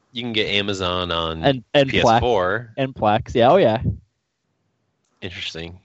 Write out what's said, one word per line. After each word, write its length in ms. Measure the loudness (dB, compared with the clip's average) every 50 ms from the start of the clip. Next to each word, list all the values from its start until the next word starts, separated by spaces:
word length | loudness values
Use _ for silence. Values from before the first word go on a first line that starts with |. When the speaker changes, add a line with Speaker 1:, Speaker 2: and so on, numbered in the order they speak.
| _ _
Speaker 1:
you 120 | -12 -10 -8
can 100 | -4 -2
get 140 | -2 -2
Amazon 640 | 0 0 -2 0 -2 -4 -4 -2 -2 -2 -2 -2 -4
on 320 | -4 -4 -4 -4 -4 -2 0
Speaker 2:
And, 200 | 0 0 -2 -4 _ 2
and 160 | 2 2 2
Plex. 20 |
Speaker 1:
P 80 | 2 2
S 200 | 4 4 4 4
four. 540 | 2 2 0 0 0 0 -2 -4 -6 -8 -8
Speaker 2:
And 180 | -6 -6 -6 -4
Plex, 400 | -2 0 2 2 0 -2 -2 2
yeah, 160 | 4 4 6
oh 60 | 6
yeah. 240 | 6 4 4 2 0 -2 -4 -6 -6 -10 _ _ _ _ _ _ _ _ _ _ _ _ _ _ _ _ _ _ _ _ _ _ -14
Speaker 1:
Interesting. 580 | -14 -12 -12 -12 -12 -12 -10 -12 -12 -12 -14 -18 _